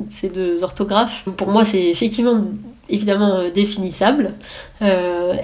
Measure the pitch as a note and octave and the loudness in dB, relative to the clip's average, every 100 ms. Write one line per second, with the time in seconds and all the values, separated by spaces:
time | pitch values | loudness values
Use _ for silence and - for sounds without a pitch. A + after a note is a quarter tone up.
0 | G#3 - G3 F#3 F3+ F3 F3+ - G3+ G#3 | -12 -8 -6 -4 -2 -2 -4 -4 0 2
1 | A#3 - G3 F#3 F#3+ G#3 G#3+ G3 F3 E3+ | 0 -4 -8 -6 2 4 4 4 2 2
2 | A#3 A3+ A#3+ A3+ F#3 - - - - G#3 | 0 0 2 2 0 -6 -12 -16 -4 -2
3 | G#3 G3 G#3 F#3 F3 F#3 G#3 - F#3 - | 0 2 2 2 0 0 0 0 -4 0
4 | G3+ D4 G3 - - - - - G3+ F#3 | 2 2 0 -4 -16 -18 -16 -2 2 2
5 | F3+ F3 F3+ F#3+ | 2 0 0 0